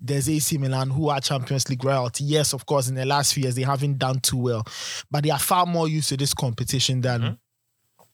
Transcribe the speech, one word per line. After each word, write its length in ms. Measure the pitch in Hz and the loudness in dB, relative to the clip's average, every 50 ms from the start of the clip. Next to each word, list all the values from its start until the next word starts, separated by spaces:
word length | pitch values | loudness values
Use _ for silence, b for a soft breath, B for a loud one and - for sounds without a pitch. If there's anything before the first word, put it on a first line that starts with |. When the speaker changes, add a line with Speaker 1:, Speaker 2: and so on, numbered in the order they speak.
Speaker 1:
there's 300 | - 120 143 139 127 147 | -4 -2 -2 0 0 0
A 80 | 156 151 | 0 0
C 180 | 143 - 165 | 0 0 0
Milan, 320 | 143 139 131 131 131 131 135 | 0 0 0 0 0 0 0
who 220 | 131 147 160 147 | 0 0 0 0
are 100 | 143 135 | 0 0
Champions 480 | 127 - 147 131 120 - 139 131 - - | 0 0 -2 -2 -2 -2 -2 -2 0 -2
League 160 | 139 120 127 | -2 -2 0
royalty. 400 | 135 139 135 123 117 - - 143 | 2 2 2 2 0 -4 -4 -2
Yes, 300 | 143 151 156 143 - - | 2 2 2 2 2 -2
of 100 | 127 - | -4 -4
course, 240 | - 151 139 123 127 | 0 0 0 0 0
in 60 | 131 | -2
the 100 | 131 131 | -2 0
last 300 | 135 143 143 135 - - | 0 2 2 2 2 0
few 80 | 147 131 | 0 0
years, 120 | 127 123 | 0 0
they 100 | 127 131 | 0 0
haven't 340 | 135 139 127 143 143 139 135 | 0 0 0 0 0 0 0
done 220 | 139 131 131 131 | 0 0 0 0
too 180 | - - - 127 | 0 0 0 0
well, 280 | 123 123 117 120 123 B B B B B B B B B | 0 0 0 -2 -4 B B B B B B B B B
but 120 | - 147 147 | -2 0 2
they 40 | 151 | 2
are 100 | 147 139 | 2 2
far 280 | - - 196 180 180 | 2 2 4 4 4
more 220 | 175 170 170 165 160 | 4 2 2 2 2
used 200 | 156 156 143 - | 0 0 0 0
to 80 | 143 | 0
this 160 | 135 143 135 - | 0 0 -2 0
competition 680 | - 151 127 113 - 123 - - 131 - - 131 127 120 | 0 -2 -2 -2 -2 -4 -2 0 0 2 2 0 0 0
than, 180 | 127 123 117 | 0 0 0
Speaker 2:
Mm-hmm. 840 | 117 113 113 - _ _ _ _ _ _ _ _ _ _ _ _ - _ | 0 -2 -4 -6 _ _ _ _ _ _ _ _ _ _ _ _ -20 _